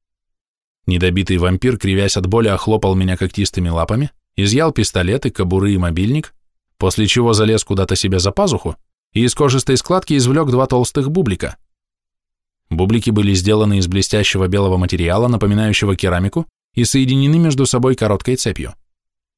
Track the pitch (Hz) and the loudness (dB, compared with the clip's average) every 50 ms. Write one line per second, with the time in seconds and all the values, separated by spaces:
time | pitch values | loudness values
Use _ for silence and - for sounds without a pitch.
0 | _ _ _ _ _ _ _ _ _ _ _ _ _ _ _ _ _ - 90 87 | _ _ _ _ _ _ _ _ _ _ _ _ _ _ _ _ _ -2 0 0
1 | 90 92 87 98 95 87 95 87 87 90 92 90 - 127 120 101 - 98 95 98 | 0 0 0 0 0 0 0 0 2 0 0 0 0 -2 -2 0 -2 -2 0 0
2 | 101 98 - 101 92 95 107 117 117 107 95 92 - 107 110 107 107 98 95 95 | 0 0 -2 -2 -2 0 0 2 2 2 0 0 0 0 0 2 2 0 2 2
3 | 92 95 92 - 95 90 - - 98 - - 95 87 85 82 82 82 - 104 123 | 0 0 0 -2 -2 -4 -2 -2 -4 -2 -2 -4 -2 -2 -2 -2 -2 -2 -2 -2
4 | 147 143 - _ _ _ _ - 98 101 113 139 165 160 - - 104 - - 95 | -2 -4 -8 _ _ _ _ -2 -2 0 2 2 0 0 0 0 -2 -2 0 -2
5 | 90 87 110 139 - 123 - - 95 87 92 95 98 104 101 92 87 85 82 85 | 0 0 -2 -2 -2 -4 -4 -2 -2 0 0 0 2 2 0 0 0 0 0 0
6 | 95 113 139 156 156 - - _ _ _ _ _ _ _ _ _ - 92 - - | 0 0 -2 -2 -4 -8 -16 _ _ _ _ _ _ _ _ _ -2 -2 0 0
7 | 107 101 - 123 120 117 110 101 110 107 113 107 - - 101 95 95 - 95 - | 0 0 2 2 2 2 2 2 2 2 2 0 0 -2 -2 -2 0 -2 -2 -2
8 | - 95 95 92 87 98 - - 208 185 120 90 - - - - _ _ _ _ | -2 0 0 0 0 0 0 0 0 0 0 -2 -4 -8 -10 -10 _ _ _ _
9 | _ _ _ 113 120 120 - - 147 139 127 131 - - 131 123 - - 175 185 | _ _ _ 0 0 0 2 2 2 2 2 0 0 0 0 0 0 0 -2 -2
10 | - - 156 139 123 120 135 160 165 135 120 127 135 131 135 123 123 - - 147 | 0 0 0 2 2 2 2 0 0 0 0 0 0 0 0 0 0 0 -2 -4
11 | 131 139 156 190 170 107 92 - - - - - _ _ _ _ _ _ _ _ | -4 -2 -2 -2 -2 -2 -2 -4 -6 -10 -12 -14 _ _ _ _ _ _ _ _
12 | _ _ _ _ _ _ _ _ _ _ _ _ _ _ 85 82 92 95 113 117 | _ _ _ _ _ _ _ _ _ _ _ _ _ _ -4 -2 0 0 0 0
13 | - 120 110 104 104 101 98 92 87 104 107 107 107 104 101 98 92 87 92 98 | 0 0 0 2 2 2 2 2 2 2 2 2 2 2 2 0 0 0 0 -2
14 | 95 - - 107 101 - - 95 95 90 95 101 98 95 92 90 92 90 92 85 | -2 0 0 0 0 0 0 0 0 0 0 0 0 0 0 0 0 -2 -2 -2
15 | 85 82 87 104 120 123 120 104 107 101 101 107 110 107 98 - 110 101 95 - | -2 0 0 0 2 0 0 0 0 0 2 2 2 0 0 0 0 -2 -2 0
16 | - 92 90 87 92 101 - 170 165 - _ _ _ _ _ 123 117 - - 139 | 0 -2 0 0 -2 -2 -2 -4 -6 -6 _ _ _ _ _ -2 0 2 2 0
17 | 131 127 131 135 139 143 156 165 165 160 139 131 135 - - 123 123 131 131 - | 2 2 2 2 2 2 4 2 2 2 2 0 0 0 0 0 2 0 0 0
18 | 110 104 101 95 - 123 131 - - 113 90 - - - - - _ _ _ _ | 0 0 0 -2 -2 -2 -4 -2 -2 -4 -4 -4 -8 -10 -12 -18 _ _ _ _
19 | _ _ _ _ _ _ _ | _ _ _ _ _ _ _